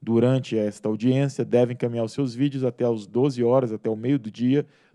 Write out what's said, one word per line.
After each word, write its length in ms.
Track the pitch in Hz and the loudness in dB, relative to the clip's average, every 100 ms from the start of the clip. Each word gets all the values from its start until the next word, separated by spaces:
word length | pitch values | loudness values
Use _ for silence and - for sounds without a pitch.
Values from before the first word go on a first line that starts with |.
durante 560 | - 113 120 131 123 110 | 0 2 4 2 0 -2
esta 320 | 104 - 110 | -2 -4 -4
audiência 560 | 110 120 131 139 131 | 0 0 2 0 -2
devem 300 | 113 117 123 | 0 2 2
encaminhar 320 | 120 120 117 113 | 0 -4 -2 -4
os 60 | |
seus 220 | - 135 | -2 -4
vídeos 300 | 117 143 135 | 0 -2 0
até 220 | 127 120 123 | -4 0 -2
às 200 | 113 101 | -2 -2
doze 380 | 117 143 123 | 0 0 2
horas, 260 | 117 131 123 | 2 2 2
até 200 | 107 113 | -4 -6
o 60 | 110 | -4
meio 220 | 120 143 | -2 -2
do 120 | 110 | -4
dia, 360 | 110 123 143 143 _ _ | -2 0 0 -2 _ _